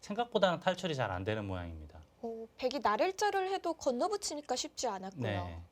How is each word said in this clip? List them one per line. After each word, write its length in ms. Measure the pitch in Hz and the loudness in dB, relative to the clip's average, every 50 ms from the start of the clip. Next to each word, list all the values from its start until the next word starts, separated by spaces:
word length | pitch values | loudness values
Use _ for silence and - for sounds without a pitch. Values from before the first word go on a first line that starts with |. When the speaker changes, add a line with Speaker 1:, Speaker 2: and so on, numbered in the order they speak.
Speaker 1:
생각보다는 580 | - - 208 226 240 233 - 208 190 185 170 156 | -8 -4 -2 -2 0 2 4 6 6 6 4 4
탈출이 360 | - 185 180 180 190 175 151 | 2 2 2 2 0 -2 0
잘 160 | 131 120 101 | 2 2 2
안 120 | 90 90 95 | 0 0 0
되는 220 | 107 107 110 101 | 0 0 0 0
모양입니다. 540 | 98 92 90 87 85 82 78 78 78 - 80 78 _ _ - - | -2 -4 -4 -4 -6 -8 -10 -14 -16 -18 -20 -20 _ _ -12 -10
Speaker 2:
오, 240 | 226 226 226 226 - _ | -8 -8 -8 -12 -12 _
백이 220 | - 262 254 262 285 | -2 -2 0 0 2
나를 340 | 214 214 208 214 311 370 381 | 2 2 4 4 4 2 2
자를 360 | - 415 415 403 392 381 370 | 2 0 2 2 2 0 0
해도 220 | 392 359 - 349 320 | -2 0 0 -2 -2
건너붙이니까 800 | - - 294 240 240 320 381 415 403 - - 320 294 294 - 247 | 0 0 0 2 2 2 2 0 -2 -4 -4 -6 -6 -4 -4 -4
쉽지 320 | - - 294 - - - | -4 -4 -6 -6 -4 -2
않았고요. 340 | 233 202 190 190 196 - 147 | -2 -2 -4 -6 -8 -6 -4
Speaker 1:
네. 400 | 117 110 101 92 90 90 85 82 85 - | -2 -2 0 -2 -4 -6 -8 -10 -14 -16